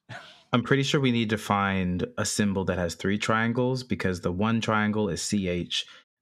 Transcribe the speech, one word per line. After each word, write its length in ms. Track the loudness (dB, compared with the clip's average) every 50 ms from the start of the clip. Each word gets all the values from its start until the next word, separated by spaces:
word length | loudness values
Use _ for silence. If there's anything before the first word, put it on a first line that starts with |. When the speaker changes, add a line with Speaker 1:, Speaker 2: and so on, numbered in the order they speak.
| _ -18
Speaker 1:
<laughs> 460 | -16 -16 -16 -18 -20 -20 _ _ 0
Speaker 2:
I'm 100 | 0 2
pretty 200 | 2 2 2 2
sure 180 | 2 2 2
we 100 | 4 4
need 180 | 2 2 2 0
to 60 | 0 -2
find 680 | 0 0 2 2 2 2 2 2 0 0 0 -2 -2 -4 -4 -4
a 60 | -4
symbol 380 | -2 0 0 0 0 0 0 0
that 120 | 0 0 0
has 180 | -2 -2 -4
three 220 | -2 -2 -2 -2 0
triangles, 680 | 0 0 0 2 2 0 0 0 0 0 -2 -2 -4
because 380 | -4 -4 -2 -2 -2 -2 -2
the 100 | -2 -2
one 300 | -2 0 0 2 2 0
triangle 480 | 2 2 2 2 2 2 0 0 0 -2
is 120 | -2 -4
C 280 | -4 -2 -2 0 0 0
H, 360 | -2 -2 -4 -4 -4 -4 -6 -6 -10 -20 -20 _ _ _